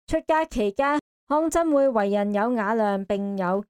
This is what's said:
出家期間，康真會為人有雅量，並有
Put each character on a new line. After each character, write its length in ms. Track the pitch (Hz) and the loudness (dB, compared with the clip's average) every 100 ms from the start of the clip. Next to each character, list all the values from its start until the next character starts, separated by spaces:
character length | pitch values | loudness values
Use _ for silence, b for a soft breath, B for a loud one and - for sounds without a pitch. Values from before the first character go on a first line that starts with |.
| - | -4
出 120 | 320 - | -4 0
家 180 | 311 320 | 0 0
期 260 | 247 208 | -2 -2
間， 260 | 202 277 294 - _ - | 0 0 0 -4 _ -4
康 220 | 294 320 | 0 2
真 200 | 330 330 | 2 2
會 180 | 285 269 | 4 4
為 200 | 226 202 | 2 0
人 220 | 202 202 | 0 0
有 200 | 202 226 | 0 0
雅 220 | 247 202 | 0 0
量， 300 | 226 208 196 | 0 0 -2
並 320 | 196 202 202 196 | -2 -4 -4 -4
有 260 | 180 196 208 | -2 -2 -4